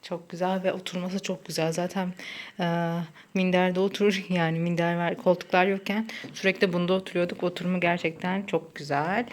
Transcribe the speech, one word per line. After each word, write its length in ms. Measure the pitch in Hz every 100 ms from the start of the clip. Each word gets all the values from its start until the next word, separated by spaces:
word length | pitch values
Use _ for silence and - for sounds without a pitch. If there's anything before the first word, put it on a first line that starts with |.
Çok 260 | - 175 -
güzel 340 | 170 180 190
ve 100 | 185
oturması 480 | 190 185 180 180 190
çok 240 | - 185 -
güzel. 260 | 165 160
Zaten, 420 | 165 180 196 185 180 - - - -
e, 380 | 175 170 170 170 165 - -
minderde 460 | 190 185 180 185 180
oturur, 460 | 196 196 208 196 190
yani 300 | 180 165 165
minder 380 | 170 170 170 170
var, 200 | 175 -
koltuklar 480 | - 175 - 180 185
yokken 440 | 196 196 202 220 - -
sürekli 400 | - 190 185 196
bunda 200 | 175 175
oturuyorduk. 500 | 190 190 180 175 -
Oturumu 360 | 180 175 180 180
gerçekten 640 | 175 175 165 160 180 190
çok 320 | 202 165 165 -
güzel. 500 | 147 143 156 202 240